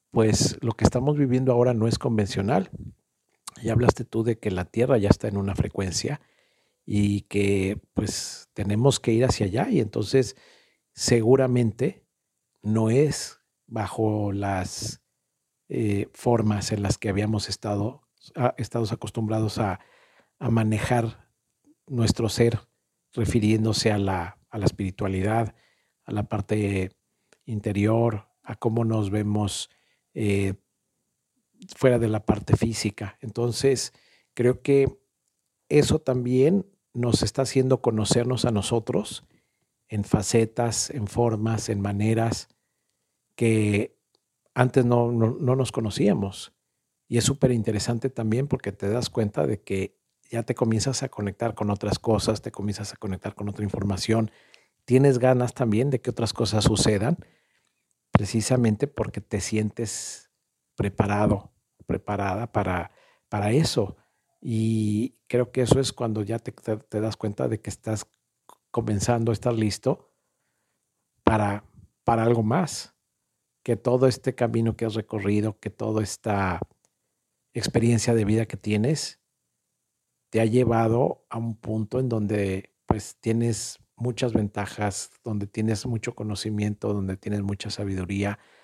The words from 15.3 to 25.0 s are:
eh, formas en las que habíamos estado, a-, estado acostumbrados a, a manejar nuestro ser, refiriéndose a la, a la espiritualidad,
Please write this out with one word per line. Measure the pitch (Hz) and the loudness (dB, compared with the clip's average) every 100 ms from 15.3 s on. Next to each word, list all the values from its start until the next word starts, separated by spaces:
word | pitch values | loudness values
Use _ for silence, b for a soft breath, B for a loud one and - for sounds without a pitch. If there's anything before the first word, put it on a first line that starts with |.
| _ _ _ - | _ _ _ -8
eh, | 127 107 101 - | -4 -2 -2 -4
formas | - 123 113 107 104 - | -4 2 2 2 0 -2
en | 101 | -2
las | 98 - | -2 -2
que | 107 | -2
habíamos | 98 107 104 - | -2 0 -2 -4
estado, | - 107 101 107 - _ _ - - | -8 -4 -4 -4 -8 _ _ -14 -2
a-, | 123 - | -2 -2
estado | 117 120 110 | -6 -4 -4
acostumbrados | 117 - - 107 110 110 - | -6 -8 -6 -4 -2 -2 -2
a, | 104 90 b b b b b - | -4 -4 b b b b b -8
a | 117 | 0
manejar | 113 110 107 - 123 113 - _ _ _ _ _ _ - | 2 2 0 0 0 -2 -6 _ _ _ _ _ _ -8
nuestro | 127 110 - 113 | 0 0 2 0
ser, | - 117 110 - _ _ _ _ | 2 2 2 -6 _ _ _ _
refiriéndose | - 104 120 104 110 110 101 113 | -4 0 2 4 2 2 2 2
a | 104 | 2
la, | 98 92 87 - _ | 0 -2 -6 -12 _
a | 110 | -2
la | 95 | -2
espiritualidad, | - 95 - | 0 -6 -4